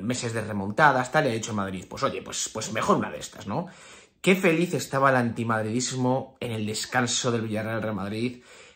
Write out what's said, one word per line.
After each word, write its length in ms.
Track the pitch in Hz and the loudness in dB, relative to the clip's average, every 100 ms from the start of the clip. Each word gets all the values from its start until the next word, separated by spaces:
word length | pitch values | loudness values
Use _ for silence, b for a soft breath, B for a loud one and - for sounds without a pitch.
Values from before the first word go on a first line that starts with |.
meses 300 | 104 123 120 | -4 -2 -2
de 80 | 113 | -4
remontadas, 720 | 101 104 98 107 151 127 123 | -4 -4 -2 6 6 6 2
tal, 140 | 156 127 | 2 2
y 20 | |
ha 40 | |
dicho 220 | 113 107 | 0 -2
Madrid, 300 | 107 98 95 - | -4 -4 -6 -10
pues 140 | - | -4
oye, 180 | 135 95 | -4 -4
pues, 300 | - - - | -8 -6 -6
pues 200 | 110 110 | -6 -6
mejor 240 | 107 - 160 | -2 2 2
una 140 | 101 | 2
de 60 | 76 | -6
estas, 280 | - - 95 | -12 -12 -6
¿no? 220 | 127 185 B B B B _ | -4 -6 B B B B _
Qué 140 | 180 | 2
feliz 400 | 190 185 160 175 | 4 4 4 2
estaba 360 | 135 - 139 135 | 0 -2 2 4
el 60 | 127 | 4
antimadridismo 1200 | 117 104 113 110 107 117 123 127 127 131 131 - | 2 0 0 0 0 -2 -2 0 2 0 -2 -8
en 100 | 120 | -6
el 160 | 110 107 | -4 -4
descanso 640 | 107 - 127 120 - 127 | -4 -2 0 2 0 0
del 120 | 117 | 0
Villarreal 400 | 110 104 107 113 | -2 -4 -2 -2
Real 120 | 110 | -2
Madrid, 480 | 101 98 110 123 - B B B | -4 -4 -2 -4 -4 B B B